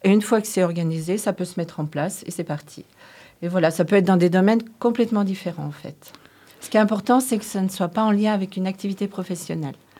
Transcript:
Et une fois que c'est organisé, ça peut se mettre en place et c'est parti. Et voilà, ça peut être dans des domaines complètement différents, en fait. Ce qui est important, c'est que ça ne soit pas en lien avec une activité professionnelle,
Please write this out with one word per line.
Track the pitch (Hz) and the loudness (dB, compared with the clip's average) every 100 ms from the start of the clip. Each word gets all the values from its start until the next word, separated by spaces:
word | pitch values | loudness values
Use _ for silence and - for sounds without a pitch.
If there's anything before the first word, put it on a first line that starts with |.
Et | 190 | 2
une | 208 | 2
fois | 208 220 | 2 0
que | 208 | 0
c'est | 190 | 0
organisé, | 175 170 165 165 160 202 | 0 0 -2 -2 -4 -4
ça | 202 | -2
peut | 185 180 | -4 -4
se | - | -6
mettre | 165 - | -6 -6
en | 151 | -6
place | 151 170 - - | -4 -4 -6 -10
et | |
c'est | 175 | -8
parti. | 165 151 - - - _ - - - _ | -6 -8 -10 -20 -20 _ -20 -20 -20 _
Et | 170 | -4
voilà, | 180 165 | 2 2
ça | 160 160 | 2 2
peut | 202 | 4
être | |
dans | 185 180 | 4 4
des | 175 | 4
domaines | 185 196 226 226 - | 4 4 4 0 -4
complètement | 240 240 226 208 | -2 0 0 0
différents, | 196 190 175 165 | -2 -4 -8 -8
en | 147 | -8
fait. | 143 - 147 - - _ _ _ - - | -10 -14 -16 -20 -20 _ _ _ -20 -2
Ce | |
qui | 214 | 2
est | |
important, | 214 208 220 254 | 2 2 2 2
c'est | 254 214 | 2 -2
que | |
ça | - 196 | -4 -2
ne | 185 | -2
soit | - 175 | -2 -4
pas | 214 | 0
en | 220 | 2
lien | 202 214 | 2 2
avec | 208 190 190 | 0 -2 -4
une | 185 | -6
activité | 190 202 196 202 | -4 -6 -4 -6
professionnelle, | 190 180 175 - 165 143 - _ - | -6 -8 -8 -6 -6 -6 -10 _ -20